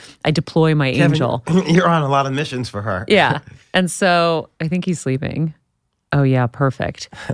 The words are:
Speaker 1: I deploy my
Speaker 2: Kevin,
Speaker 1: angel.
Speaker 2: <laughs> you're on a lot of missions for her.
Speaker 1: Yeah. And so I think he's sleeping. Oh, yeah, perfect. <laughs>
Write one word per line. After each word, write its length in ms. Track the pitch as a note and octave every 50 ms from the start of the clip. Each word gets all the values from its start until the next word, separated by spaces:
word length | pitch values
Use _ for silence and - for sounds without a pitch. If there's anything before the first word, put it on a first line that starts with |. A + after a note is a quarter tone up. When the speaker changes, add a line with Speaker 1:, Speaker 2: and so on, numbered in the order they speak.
| - - - _ -
Speaker 1:
I 80 | D3+
deploy 420 | D#3 E3 - - - E3 D#3+ D#3+ D#3
my 160 | D3+ C#3 C3
Speaker 2:
Kevin, 220 | - C#3+ E3 E3+ C#3+
Speaker 1:
angel. 300 | D#3 C3 A#2 A#2 A#2 -
Speaker 2:
<laughs> 200 | - E3 F#3 -
you're 200 | - E3 F3+ F3
on 140 | E3+ E3+ D#3+ D3
a 40 | C3+
lot 180 | C#3 C#3 C3+
of 60 | C3+ C3+
missions 360 | C#3 D3+ - C3 B2+ B2 -
for 120 | - G2+ G2+
her. 220 | A2 F#2+ F#2 G#2+ -
Speaker 1:
Yeah. 300 | G#3 G3 C#3+ B2+ C#3+ C#3+ - - - - _ _ -
And 160 | F#3 F#3 E3+
so 580 | - - G3+ F#3 F3 F3 E3+ E3+ E3 D#3 - - _ -
I 60 | E3+
think 180 | D#3 E3 F3+ E3+
he's 140 | F#3 E3+ -
sleeping. 540 | - C3+ C3 C3 - - - - D#3+ D#3+ D#3 _ _ _ _ _ _ _ _ _ _ - -
Oh, 100 | C#3+ C#3
yeah, 220 | C3 C3 B2+ B2
perfect. 640 | A#2+ - - C#3 C3+ B2+ - - - - - - - -
<laughs> 60 | - - -